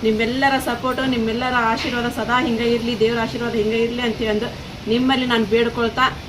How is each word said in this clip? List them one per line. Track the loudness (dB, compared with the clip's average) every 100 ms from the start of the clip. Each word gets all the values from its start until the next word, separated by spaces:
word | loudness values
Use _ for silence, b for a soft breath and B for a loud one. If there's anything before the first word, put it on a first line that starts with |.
ನಿಮ್ಮೆಲ್ಲರ | 2 0 0 2 2 2
ಸಪೋರ್ಟು, | -2 -2 -2 -2 0
ನಿಮ್ಮೆಲ್ಲರ | 0 0 0 0 2
ಆಶೀರ್ವಾದ | 2 0 -2 -2 -2
ಸದಾ | -2 0 0
ಹಿಂಗೆ | 2 0
ಇರಲಿ, | 2 2 0 0
ದೇವ್ರ | 2 2
ಆಶೀರ್ವಾದ | -2 -2 -2 0
ಹಿಂಗೆ | 0 2
ಇರಲಿ | 0 0
ಅಂತ | -2 -2
ಅಂದು | 0 0 -2 -8 -12 -10 0
ನಿಮ್ಮಲ್ಲಿ | 2 2 2 2
ನಾನು | 2 2
ಬೇಡ್ಕೊಳ್ತಾ | 2 2 0 -2 2 0 0